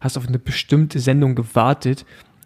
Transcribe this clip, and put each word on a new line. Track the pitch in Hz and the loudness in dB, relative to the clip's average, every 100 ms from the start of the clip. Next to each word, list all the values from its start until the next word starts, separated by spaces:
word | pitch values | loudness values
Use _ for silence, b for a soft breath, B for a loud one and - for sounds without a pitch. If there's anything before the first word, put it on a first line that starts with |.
hast | 131 131 | -6 -4
auf | 123 | -4
eine | 123 | -4
bestimmte | - - - 147 151 135 | -4 -6 0 2 2 0
Sendung | 131 143 135 117 | 0 2 2 0
gewartet, | 113 117 120 143 127 139 - b b b | -2 0 2 0 -2 -4 -8 b b b